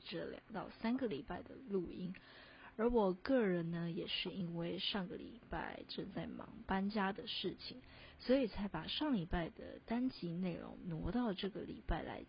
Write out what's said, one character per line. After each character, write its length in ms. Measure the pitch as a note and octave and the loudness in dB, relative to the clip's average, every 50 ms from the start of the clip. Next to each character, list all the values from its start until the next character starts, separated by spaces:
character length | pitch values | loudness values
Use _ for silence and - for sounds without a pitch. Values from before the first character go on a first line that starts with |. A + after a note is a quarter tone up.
| - | -10
这 200 | - F3 E3 D#3+ | -6 -6 -4 -4
两 140 | - - - - - G#3+ | -4 -8 -10 -12 -6 -6
到 160 | F#3 - - - - | -6 -4 -6 -8 -2
三 160 | - A3+ B3 | 0 2 2
个 120 | C4+ C4+ | 2 2
礼 160 | G#3+ D#3+ B2+ - | 0 0 -2 -4
拜 180 | - F3+ - | -4 -6 -6
的 140 | - - C#3 - - A#3 | -6 -10 -14 -14 -6 0
录 220 | G3 F#3 E3 - | 0 0 0 0
音。 220 | - F#3+ F3+ F3 F#3 - - - - - - - - - - - - | -4 -4 -4 -4 -6 -8 -12 -18 -18 -18 -18 -18 -18 -18 -18 -14 -2
而 120 | - A3 | 2 4
我 240 | A#3+ A#3+ A#3 G3+ F#3 F#3 | 6 6 8 6 6 4
个 300 | - - - C4+ B3+ A3 | 2 2 4 6 6 6
人 280 | F#3+ F3 F3 E3+ E3 | 6 4 4 2 0
呢， 180 | E3+ E3+ E3+ E3+ | 0 0 0 0
也 160 | E3 E3+ E3 | 0 -2 -2
是 240 | F3 - - - F#3 | -2 -2 -2 -2 -2
因 280 | - G3 F3 E3 E3+ | -2 -2 -2 -2 0
为 200 | E3+ E3+ E3+ - | -2 -2 0 0
上 300 | G3 - - - G3+ F3+ | 0 0 0 0 0 -2
个 80 | - - | -2 -4
礼 260 | - - - - - - - | -8 -8 -10 -12 -14 -8 -6
拜 320 | - D#3+ - G1+ G1+ G1+ - | -4 -4 -2 -4 -6 -8 -8
正 240 | - - - E3 F#3+ | -8 -6 -6 -6 -4
在 160 | - E3+ E3 | -4 -4 -4
忙 200 | - - - - - - - A3+ | -4 -6 -8 -10 -10 -12 -12 -2
搬 200 | - F#3+ F#3+ G3 G3+ | 0 2 2 2 2
家 200 | G#3+ G#3+ F#3+ G3 | 2 4 2 2
的 140 | G3+ - - | 2 -2 -4
事 300 | G#3+ - - - F3 - | -4 -4 -2 0 -2 -2
情， 260 | - - - - - - - - - - - - - | -4 -10 -12 -12 -12 -14 -16 -18 -18 -18 -18 -16 -8
所 160 | - A#3+ B3+ | 6 6 8
以 100 | C#4 C4 | 8 8
才 220 | G3 - G3 G#3 | 4 2 0 -2
把 180 | G3 - D#3+ E3 | 0 -2 -4 -2
上 260 | G3 - - D4+ D4+ | -2 0 2 4 4
礼 140 | B3+ F#3+ D#3+ | 4 4 4
拜 240 | - - F3 E3 - | 2 2 2 0 0
的 300 | - - - - - - - | -4 -10 -12 -12 -12 -12 -4
单 200 | - A3+ A#3+ B3+ C4 | -2 0 2 2 2
集 200 | - - - E3+ | 0 0 -4 -2
内 240 | E3 F3 F#3 F3+ E3+ | 0 0 0 0 0
容 220 | - - - - - - | -2 -6 -10 -10 -8 -4
挪 260 | F3+ D#3+ D#3 E3+ E3 | -4 -2 0 0 2
到 220 | F#3+ B3 B3 A3 F3+ | 2 4 4 4 2
这 160 | - G3+ F#3+ | 0 -2 -4
个 120 | - - | -2 -4
礼 200 | - - - A3+ - | -6 -6 -8 -8 0
拜 160 | - F3+ D3 B2+ | 0 0 0 0
来 200 | - A2+ - - | -2 -4 -6 -6